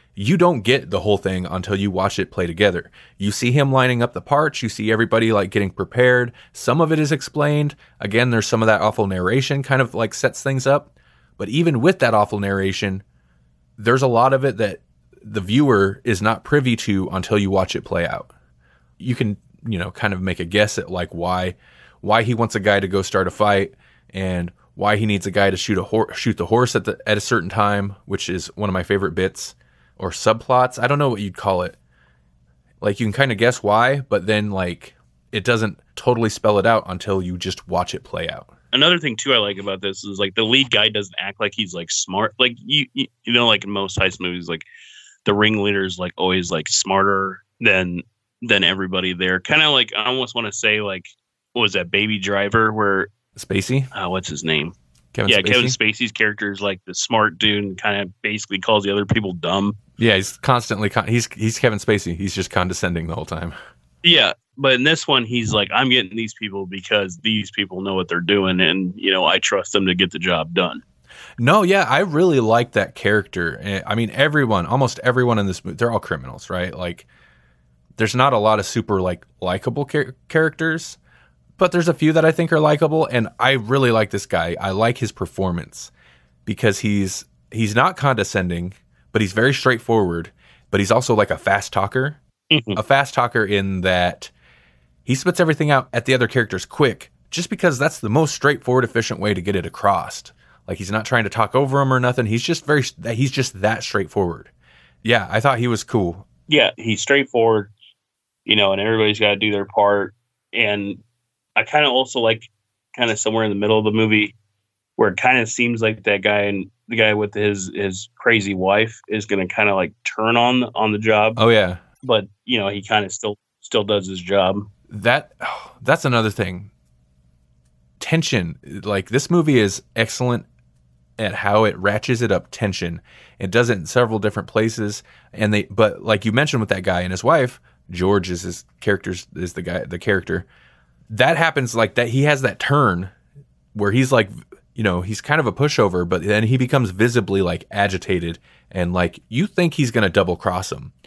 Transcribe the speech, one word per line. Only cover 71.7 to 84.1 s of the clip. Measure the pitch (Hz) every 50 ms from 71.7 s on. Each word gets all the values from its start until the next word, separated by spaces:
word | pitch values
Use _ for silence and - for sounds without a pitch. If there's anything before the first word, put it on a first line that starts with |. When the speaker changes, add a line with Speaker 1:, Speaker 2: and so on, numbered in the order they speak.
| 190 196 170
Speaker 1:
I | 117 131 147
really | 196 190 147 151 185 185 156 131
like | 113 107 110 117 123 -
that | - 110 95 - -
character. | - - 101 107 107 95 - - 92 85 82 - -
Eh, | 78 101 98 95 -
I | - 104
mean, | 113 117 104
everyone, | - - 139 156 147 151 135 113 107 92 123
almost | - 120 135 135 120 - - -
everyone | 127 120 127 123 123 117 110
in | 101
this | 98 90 - -
movie, | 95 85 -
they're | 120 117
all | 113 104
criminals, | - - - 73 64 64 60 - - -
right? | 92 90 90 92 -
Like, | - 90 87 87 - - _ _ _ _ _ _ _ _ _ _ _ _ _ _ _ _ _ _ -
there's | 110 107 -
not | 123 131 139 131
a | 110
lot | 104 110 110 107
of | 98
super, | - - 120 104 - 104 95
like, | 92 92 87 85 _ _ _ _
likable | 92 90 90 95 - - 170 147 143
char-, | - - 151 143 - 131 _ _ -
characters, | - 160 160 156 - - 165 160 160 165 - - - - _ _ _ _ _ _ _ _ _ _ _ -
but | 185 180
there's | - 175 160 175
a | 160
few | - 160 156 156
that | 165 156
I | 160
think | 156 - 170 156
are | 170 151
likable, | 156 151 151 147 165 151 151 160 156 -
and | 131 123 113 - - -
I | 117 131 139
really | 127 104 107 131 139 131 120
like | 113 110 110 107